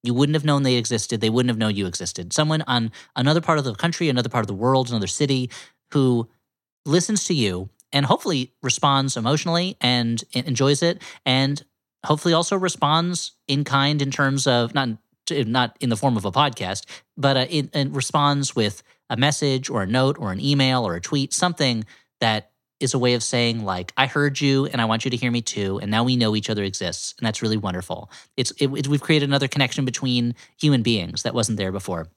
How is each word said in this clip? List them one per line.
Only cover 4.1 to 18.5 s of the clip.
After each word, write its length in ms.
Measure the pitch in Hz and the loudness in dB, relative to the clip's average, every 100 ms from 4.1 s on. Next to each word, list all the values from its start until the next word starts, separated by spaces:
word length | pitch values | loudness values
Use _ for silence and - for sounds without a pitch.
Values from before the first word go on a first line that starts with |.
| 123 110 | 0 0
part 140 | 123 | -2
of 20 | 101 | -2
the 80 | |
world, 360 | 98 120 131 123 | 0 2 2 2
another 160 | 117 95 | -2 -2
city 440 | - 143 131 127 - - _ _ | 0 0 0 -2 -8 -20 _ _
who 360 | 147 131 120 113 _ _ _ _ _ 143 | 2 4 4 0 _ _ _ _ _ 0
listens 380 | 165 - 208 | 0 2 -2
to 100 | - | 0
you 360 | 160 104 90 95 _ _ | 0 0 -2 -8 _ _
and 140 | 143 139 | -2 2
hopefully 460 | 240 - 143 127 _ | 0 0 -2 -4 _
responds 540 | 127 - 147 139 135 123 | -4 0 2 2 0 -2
emotionally 600 | 113 151 175 170 180 - | 0 0 0 0 -2 -2
and 420 | 123 123 117 117 - | 0 2 0 -2 -4
en-, 100 | 123 | -6
enjoys 380 | 135 127 135 139 | -2 2 2 4
it, 200 | 170 175 - - - | 2 -2 -10 -6 0
and 380 | 131 135 143 - _ _ _ | 2 2 -2 -8 _ _ _
hopefully 300 | - 151 175 | -2 0 4
also 220 | 165 175 196 | 2 2 0
responds 760 | 185 - 147 160 175 175 - _ - | -2 0 2 2 0 -4 -8 _ -2
in 160 | 139 | -2
kind 360 | 143 139 139 151 | 2 2 2 2
in 100 | 139 | 0
terms 360 | 131 139 135 131 | 0 0 2 2
of, 280 | 120 117 | 2 2
not, 160 | 143 127 110 _ _ - | -2 -2 -6 _ _ -6
not 460 | 151 127 127 120 _ | -2 0 0 0 _
in 100 | 127 | -2
the 60 | 113 | 0
form 200 | 139 110 | 0 0
of 80 | |
a 80 | 98 | 0
podcast, 540 | 120 147 120 90 101 - - _ - | 0 0 -2 -8 -8 -10 -20 _ -2
but, 200 | 139 135 | 0 2
uh, 100 | 127 | 0
in, 200 | 156 139 | -2 -2
in 180 | 151 139 | -4 -2
responds 640 | 143 - 151 143 143 135 | -4 -2 2 2 2 -2